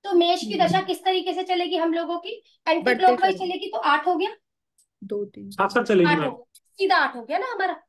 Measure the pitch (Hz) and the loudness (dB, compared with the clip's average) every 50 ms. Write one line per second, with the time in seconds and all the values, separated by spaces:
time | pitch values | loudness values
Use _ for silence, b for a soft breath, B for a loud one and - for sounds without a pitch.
0 | - 403 370 349 339 339 359 349 - - 392 330 349 - 359 381 381 370 349 - | -4 2 2 4 4 4 0 -2 -2 -6 0 0 2 2 2 0 0 -2 -6 -2
1 | - 381 370 370 349 370 320 349 370 370 359 349 359 320 359 330 330 330 320 339 | 0 0 0 0 -2 -2 -4 -4 -4 -2 -2 -2 -2 -2 -2 -2 -2 0 -2 -2
2 | 339 302 339 349 349 - - - _ _ _ _ _ 320 330 339 - 247 247 233 | -4 -4 -6 -8 -8 -12 -14 -14 _ _ _ _ _ -2 -2 0 2 0 2 4
3 | 381 247 247 - 381 381 381 370 381 359 370 - 392 403 - 339 - 302 294 302 | 4 4 4 4 2 0 0 -2 -4 -6 -6 -6 -8 -8 -8 -2 0 2 2 2
4 | 302 359 359 311 381 440 453 _ _ _ _ _ _ _ _ _ _ _ _ _ | 2 0 0 0 -2 -4 -6 _ _ _ _ _ _ _ _ _ _ _ _ _
5 | 202 196 208 208 208 202 _ 202 202 196 - - 196 196 - 240 233 - 214 185 | -12 -8 -6 -8 -8 -8 _ -16 -16 -12 -2 -2 -2 2 2 0 2 4 4 6
6 | 170 165 - 160 147 131 - - - _ _ - _ _ _ - 392 381 370 320 | 6 4 4 2 0 -4 -6 -8 -20 _ _ -20 _ _ _ -2 0 2 4 2
7 | 285 262 262 240 226 240 302 381 494 508 466 392 381 359 320 - _ | 2 0 -2 -8 -8 -6 -6 -4 -4 -6 -4 -4 -4 -4 -4 -8 _